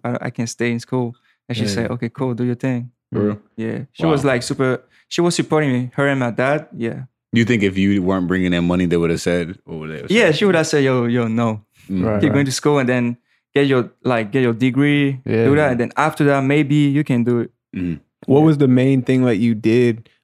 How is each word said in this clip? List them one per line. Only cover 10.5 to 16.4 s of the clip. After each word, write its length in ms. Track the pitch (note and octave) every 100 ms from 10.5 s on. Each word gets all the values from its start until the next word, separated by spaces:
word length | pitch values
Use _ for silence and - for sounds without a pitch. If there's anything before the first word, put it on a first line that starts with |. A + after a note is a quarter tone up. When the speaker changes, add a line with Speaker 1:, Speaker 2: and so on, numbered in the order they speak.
Speaker 1:
have 120 | E3 D#3
said, 180 | D3+
"Yo, 220 | C3+ B2 A#2+
yo, 200 | B2 A2+
no. 380 | A2+ A#2 G#2+ _ _ -
Speaker 3:
Mm. 160 | F#2+
Speaker 4:
Right, 160 | G#2+ G#2
Speaker 1:
Keep 100 | -
Speaker 4:
right. 40 |
Speaker 1:
going 120 | C3+ C#3
to 60 |
school 260 | - D3 C#3+
and 100 | B2+
then 280 | B2+ A#2+ A#2+ _ _ _
get 120 | C#3+ C#3+
your, 240 | B2+ - _
like, 280 | C3+ A#2 G#2
get 100 | C3+
your 120 | A#2+
degree, 680 | A2+ B2+ B2 C#3+ D3 C#3 C3
Speaker 4:
Yeah. 200 | A2+ A2 A#2
Speaker 1:
do 80 | D3
that, 160 | C#3+
and 80 | A#2+
then 120 | A#2+ -
after 280 | D#3 -
that, 180 | C#3+ C#3